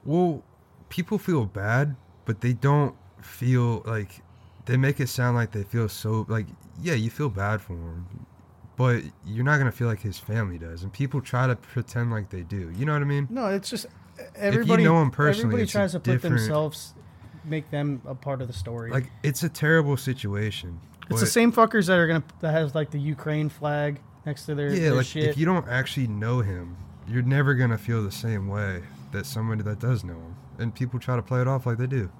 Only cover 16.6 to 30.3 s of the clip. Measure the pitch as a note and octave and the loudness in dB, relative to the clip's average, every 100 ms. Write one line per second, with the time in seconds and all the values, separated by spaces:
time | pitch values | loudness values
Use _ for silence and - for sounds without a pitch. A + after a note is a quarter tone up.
16.6 | D#3 - - - - - - - D#3 D#3 | -2 -4 -16 -18 -20 -20 -20 -16 -6 -6
17.6 | D3+ D3 D3 C3+ C3+ C3+ C#3+ C3+ B2+ A#2+ | -4 -2 -2 -4 -8 -10 -6 -6 -6 -8
18.6 | - A#2 A#2 B2+ B2+ - D3 C#3 E3+ - | -8 -8 -4 -4 -4 -4 -4 -2 -4 0
19.6 | D3+ D#3+ C#3+ C#3 - B2+ G#2 G2+ G#2+ - | 4 6 6 0 -2 -4 -4 -2 -2 -4
20.6 | F2+ E2+ - - - A2+ - - A#3 A#3 | -10 -12 -16 -20 -4 0 2 4 4 6
21.6 | A3+ A3+ F3 F#3 D#3+ E3 - - D#3+ D#3 | 4 4 4 4 4 2 -2 -6 0 0
22.6 | D3+ D3 D3+ D3+ C#3+ C#3+ D#3 D3+ D3+ - | 2 -2 -2 -4 -4 -4 -2 -2 -2 -2
23.6 | D3 D3 D3 C#3+ - - - C3 - D3 | -4 -2 -2 -4 -12 -12 -10 -8 -6 -4
24.6 | C#3+ F#3+ D#3+ B2+ B2+ D#3 D3+ C#3+ D#3+ F#3 | 0 2 4 2 0 2 0 4 2 2
25.6 | A#2+ B2 C3 - B2 G#2 A2 B2 G2+ F2+ | 2 -2 -2 -2 -2 -2 0 0 0 -4
26.6 | F2 F2+ - - - A#2+ B2 C#3 C#3 C3 | -8 -14 -16 -16 -4 -2 2 2 4 4
27.6 | B2 A2+ - A#2 G2+ - A#2 G#2+ G2 G2+ | 2 0 0 -2 -2 -4 -4 -2 -2 -2
28.6 | G2+ F#2 E2+ - - G2+ F#2+ A2+ A2+ A2 | -4 -4 -8 -16 -10 -8 -6 -4 -2 -2
29.6 | G#2 G#2 A2+ A#2+ F2 E2 E2 | -4 -4 -2 -2 -4 -12 -14